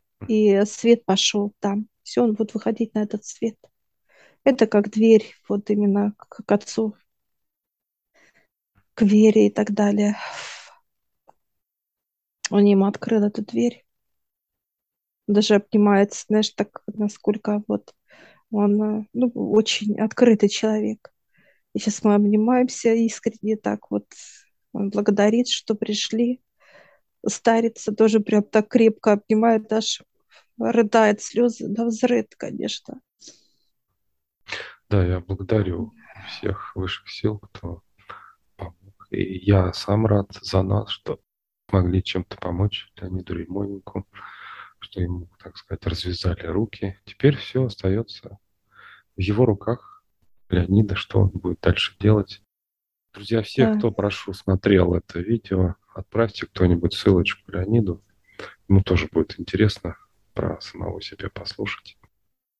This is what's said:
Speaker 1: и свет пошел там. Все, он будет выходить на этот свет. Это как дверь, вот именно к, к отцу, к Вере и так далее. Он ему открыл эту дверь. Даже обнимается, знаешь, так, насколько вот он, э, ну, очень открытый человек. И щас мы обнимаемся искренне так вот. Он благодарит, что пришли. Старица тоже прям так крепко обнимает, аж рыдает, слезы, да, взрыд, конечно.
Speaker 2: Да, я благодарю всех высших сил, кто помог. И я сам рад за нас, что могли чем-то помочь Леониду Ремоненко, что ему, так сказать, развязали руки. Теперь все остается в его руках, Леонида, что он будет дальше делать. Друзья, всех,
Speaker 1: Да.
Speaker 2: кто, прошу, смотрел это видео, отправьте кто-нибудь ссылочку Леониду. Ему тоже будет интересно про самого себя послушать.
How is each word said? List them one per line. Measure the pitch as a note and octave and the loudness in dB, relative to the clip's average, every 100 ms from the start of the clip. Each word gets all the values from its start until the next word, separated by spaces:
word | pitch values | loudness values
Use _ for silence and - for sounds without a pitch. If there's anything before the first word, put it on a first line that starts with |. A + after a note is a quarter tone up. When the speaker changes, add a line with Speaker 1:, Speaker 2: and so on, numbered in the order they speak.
| _ - - | _ -14 -2
Speaker 1:
и | G#3+ G#3+ G3 G3+ | 2 4 4 2
свет | - A#3 A#3 - | 0 4 4 2
пошел | F#3+ - G#3+ G3+ - | 0 0 -2 -4 -4
там. | G3+ G3+ A3 _ | -4 -4 -6 _
Все, | - - | -6 0
он | A#3+ | 0
будет | G#3+ A3 G#3+ | 0 -4 -4
выходить | A3 A3 A3 G#3+ | -4 -4 -4 -4
на | |
этот | G#3 G#3 - | -4 -6 -10
свет. | - A3+ - _ _ _ _ _ _ _ _ - | -8 -8 -8 _ _ _ _ _ _ _ _ 0
Это | B3+ G#3+ | 2 2
как | G#3 G#3 | 2 0
дверь, | G#3+ A3+ G#3+ - - - | 2 6 6 4 -14 -6
вот | G3+ - | -4 -2
именно | G#3 G3+ G3+ G#3 - | 0 2 2 0 -4
к, | - - - | -16 -10 -2
к | |
отцу, | G#3 - - A3 - _ _ _ _ _ _ _ _ _ _ _ _ _ _ _ _ _ _ _ - | -2 -2 -4 -4 -6 _ _ _ _ _ _ _ _ _ _ _ _ _ _ _ _ _ _ _ 0
к | |
Вере | G3+ G#3 A3 G#3+ G#3 | 4 6 6 6 4
и | |
так | G#3+ G#3+ | 2 -2
далее. | G3+ G#3 G#3 - - - - - - - _ _ _ _ _ _ _ _ _ _ _ _ _ _ _ _ _ - | 0 0 2 0 -2 -8 -14 -16 -18 -20 _ _ _ _ _ _ _ _ _ _ _ _ _ _ _ _ _ -2
Он | G3+ G3+ | 2 4
ему | G3 G3 | 4 2
открыл | - - A3 | -2 -2 0
эту | G#3 G#3 G#3 | -2 -4 -8
дверь. | A3+ A#3+ - _ _ _ _ _ _ _ _ _ _ _ _ _ _ - | -2 -4 -4 _ _ _ _ _ _ _ _ _ _ _ _ _ _ -2
Даже | G#3 G#3 G#3 | 0 4 2
обнимается, | - G#3+ G#3 G3+ G3+ - - | 2 2 4 4 2 -2 -2
знаешь, | G#3+ G#3+ | -2 -2
так, | - G#3 - - | -4 -6 -8 -12
насколько | G#3 G#3 - - G#3 - G#3 G#3 | -6 -6 -4 -4 -4 -2 -4 -4
вот | G#3 - _ _ - - _ - | -6 -8 _ _ -20 -20 _ -6
он, | G#3+ G3+ G#3 G#3+ G#3+ | 0 2 2 0 -4
э, | G#3 | -6
ну, | A#3 B3 A3+ G3 | -4 -2 -2 0
очень | G#3+ A3 - G#3 G3+ | 2 2 -2 -2 -2
открытый | G#3+ - B3 G#3+ G3+ | -2 2 4 4 2
человек. | - A3 G#3+ G#3+ G#3+ - _ _ _ _ _ _ G3+ | 0 -2 -2 -4 -8 -14 _ _ _ _ _ _ -6
И | |
щас | - - | -4 0
мы | G#3+ G#3 | 2 4
обнимаемся | G#3 G#3+ A3 B3+ B3+ - A#3 | 4 2 2 2 0 0 0
искренне | A3+ A3+ - A3+ G#3+ G#3 A3 | 2 0 -2 -8 -6 -4 -4
так | G3+ G#3+ - | -4 -6 -4
вот. | G#3 - - - - _ _ _ | -6 -8 -20 -20 -20 _ _ _
Он | G3+ G3 | -6 -4
благодарит, | G3+ G#3 G3+ G#3 A#3 B3 | -2 0 2 2 2 0
что | - - G#3+ | -4 -4 -6
пришли. | - G#3 - A3 A#3+ B3+ _ _ _ - _ _ _ _ - | -4 -6 -4 -2 -2 -4 _ _ _ -20 _ _ _ _ -8
Старица | - - A3+ A3+ - - | -2 0 2 0 -4 -6
тоже | G#3+ A3 A3 | 2 4 4
прям | G#3 G#3 | 2 0
так | G3+ A3 G#3+ | 2 0 2
крепко | B3 A3 G#3+ A3 | 4 4 2 0
обнимает, | G3+ - G#3+ A#3 A3 A3 | 0 2 2 2 2 0
аж | A3 A3 - - _ _ _ _ - | -4 -4 -8 -12 _ _ _ _ -6
рыдает, | A3+ A#3+ G#3+ A3+ G#3+ G#3 | -2 0 2 4 4 2
слезы, | - A3+ A#3+ A3+ - | -4 -2 0 -2 -8
да, | G#3+ A#3 | -4 -4
взрыд, | A3 B3 A#3+ A3+ - | -2 0 0 -4 -10
конечно. | - - - - - C4 _ _ - _ _ _ _ _ _ _ _ _ _ _ - - - - - | -12 -8 -8 -10 -14 -20 _ _ -20 _ _ _ _ _ _ _ _ _ _ _ -14 -14 -14 -16 -2
Speaker 2:
Да, | G#2 F2+ | 0 2
я | F2+ | -2
благодарю | F#2 F#2+ F#2+ G#2+ F#2 E2+ - _ - - - | -6 -8 -2 0 0 -4 -8 _ -20 -20 -18
всех | - G2 G2 - - | -10 -8 -8 -10 -8
высших | F#2 - - | -8 -8 -14
сил, | - A2 G#2 | -6 -6 -6
кто | - - - E2+ _ _ - - - _ _ - | -12 -16 -14 -14 _ _ -20 -20 -20 _ _ -16
помог. | F2 - G2 _ - | -16 -18 -20 _ -10
И | - F#2+ F#2 G2 | -6 -6 -4 2
я | G2 F#2 | 4 4
сам | - - G#2 A2 | -4 -2 0 2
рад | G#2 G2 - | 0 -2 -10
за | - F#2+ | -4 -2
нас, | F#2+ G2+ G#2+ | 0 -2 -4
что | - - - _ _ _ _ - | -10 -10 -12 _ _ _ _ -2
могли | F#2+ F2 F#2 | 0 2 0
чем-то | - F#2+ - - | -2 -6 -8 -10
помочь | F2+ F2 G2 - - - | -8 -2 -2 -4 -16 -16
Леониду | F#2 F#2 F2+ E2+ | -10 -10 -8 -10
Ремоненко, | E2+ F#2 G2+ G2 - G2 - - - - - - - _ | -8 -8 -8 -10 -12 -12 -12 -18 -20 -20 -20 -20 -20 _
что | - G2 | -14 -6
ему, | F2 F2 F2 _ | -6 -6 -12 _
так | F2+ - | -20 -20
сказать, | - F2 - | -14 -10 -6
развязали | E2 F2+ F2 F2+ E2+ E2 | -6 -6 -6 -4 -6 -4
руки. | F2+ A2+ - G2 - - | -4 -4 -6 -10 -10 -18
Теперь | - C#3 C#3 | 0 0 0
все | - C3 B2+ | -4 -4 -4
остается | - F#2+ G2+ A#2 - - G2+ _ _ _ _ - - _ - | -2 -2 -2 -4 -12 -20 -20 _ _ _ _ -20 -20 _ -6
в | |
его | F#2+ G#2 B2 | -2 2 2
руках, | G2+ - B2 - - _ _ _ _ - | 0 -2 -6 -8 -20 _ _ _ _ -4
Леонида, | F#2 F2 G2+ G2+ F2+ | 0 2 2 2 -2
что | - G#2 | -2 2
он | F#2+ | 2
будет | F2 F2+ E2+ | 0 -6 -2
дальше | F2 E2+ - - | 0 0 -2 0
делать. | G2+ G#2+ F#2+ - _ _ _ _ _ _ _ | 2 2 0 -10 _ _ _ _ _ _ _
Друзья, | - G2+ A2+ | -16 -4 -4
всех, | G#2+ - C3 | -2 0 2
Speaker 1:
Да. | G#3+ | 2
Speaker 2:
кто, | A#2+ | -2
прошу, | - G2+ - - | -2 -4 -4 -10
смотрел | G2 - F#2+ - F#2+ F2 F2 | -8 -2 0 4 4 4 0
это | - E2+ | -4 -8
видео, | F#2 A#2 - F#2 F2+ - _ - | -4 -4 -2 0 0 -2 _ -16
отправьте | - A2 A2+ - - | -8 -2 -2 -4 -10
кто-нибудь | - F2+ E2+ E2+ | 0 2 2 0
ссылочку | - G2+ F#2 D#2+ - - | 0 2 4 2 -4 -10
Леониду. | F2 F#2+ A#2 G2 E2+ _ _ _ - - - - | -8 -2 0 0 -6 _ _ _ -20 -20 -12 2
Ему | G2 | 2
тоже | - E2 D#2 | 4 0 0
будет | E2 D#2 - | -2 -4 -6
интересно | F2 F#2+ G#2 - E2+ - _ _ _ | -6 0 0 0 -10 -12 _ _ _
про | - F2 E2 | -6 -6 -6
самого | - - F2 F2 | -12 -12 -10 -10
себя | - - - | -14 -14 -14
послушать. | - F2+ - G2+ - - - _ _ _ _ _ _ | -12 -14 -10 -10 -10 -16 -20 _ _ _ _ _ _